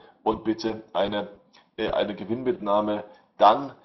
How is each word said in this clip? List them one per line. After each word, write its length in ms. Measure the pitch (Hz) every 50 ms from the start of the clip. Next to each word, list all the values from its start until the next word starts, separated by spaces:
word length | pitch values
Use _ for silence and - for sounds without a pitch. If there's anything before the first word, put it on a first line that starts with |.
| - - _ _ _
und 200 | 110 107 - -
bitte 400 | 110 107 - - 110 104 - - -
eine, 380 | - 87 101 101 104 104 92 - - - _ _ - - _ _ _
äh, 140 | - 110 -
eine 240 | - 85 101 104 101
Gewinnmitnahme 920 | - 101 95 113 131 127 127 107 95 104 101 101 107 107 104 104 104 - - - - _ _ _
dann, 340 | - - 101 110 - - 90 - -